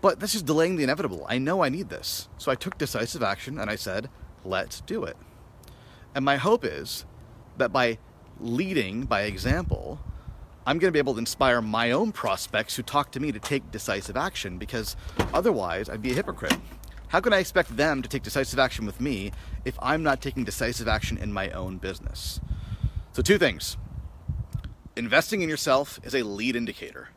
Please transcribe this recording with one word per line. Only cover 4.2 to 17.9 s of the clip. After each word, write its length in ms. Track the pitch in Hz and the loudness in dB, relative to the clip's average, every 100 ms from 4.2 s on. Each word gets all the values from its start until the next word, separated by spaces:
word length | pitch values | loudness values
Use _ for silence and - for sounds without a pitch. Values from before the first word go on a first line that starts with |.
| - - | -20 -14
"Let's 380 | 92 92 - - | -2 -2 -2 -8
do 240 | - 220 - | -6 -6 -6
it." 100 | - - - - - - - - - - 143 | -8 -18 -20 -20 -20 -20 -20 -20 -20 -8 0
And 80 | |
my 140 | 139 139 | 2 4
hope 260 | 151 240 | 4 4
is 420 | 113 76 73 - - - - - - - | 2 -4 -8 -8 -10 -18 -20 -20 -20 0
that 160 | 127 | 2
by 240 | 113 120 113 - - - - | 4 2 0 -8 -20 -20 -10
leading 680 | 117 120 190 170 98 107 131 | -4 0 2 2 0 -2 0
by 160 | 107 | 0
example, 760 | 104 95 113 151 185 - - 143 - - - - - - | 0 -2 0 0 0 -4 -4 -10 -10 -12 -12 -16 -18 -8
I'm 140 | - 156 | 0 4
gonna 140 | 185 | 4
be 80 | 156 | 4
able 140 | 143 | 2
to 60 | 113 | 2
inspire 400 | 117 - 135 123 | -2 4 6 6
my 300 | 110 110 117 | 4 2 4
own 220 | 127 220 | 4 2
prospects 640 | - 113 98 - 104 113 - | 0 0 0 0 -2 0 -4
who 80 | |
talk 280 | 117 143 143 | 0 0 0
to 60 | 131 | -2
me 120 | 147 | -4
to 80 | 104 | -4
take 320 | - 139 123 | -2 -2 -2
decisive 440 | 110 - 101 - 107 | -8 -2 -2 -2 -2
action, 440 | 175 - 98 90 | -2 -4 -6 -6
because 360 | 107 117 107 - - - - | -4 -4 -4 -8 -10 -2 2
otherwise 560 | 151 202 147 90 90 107 | 4 4 4 2 0 -2
I'd 140 | 110 | -2
be 80 | 120 | 0
a 20 | |
hypocrite. 420 | 127 196 165 78 - - - - - - | 2 0 -2 0 0 -2 -14 -14 -14 0
How 120 | 170 | 2
can 140 | 196 | 6
I 60 | 202 | 4
expect 360 | 185 185 - 117 | 6 2 2 2
them 260 | 151 | 2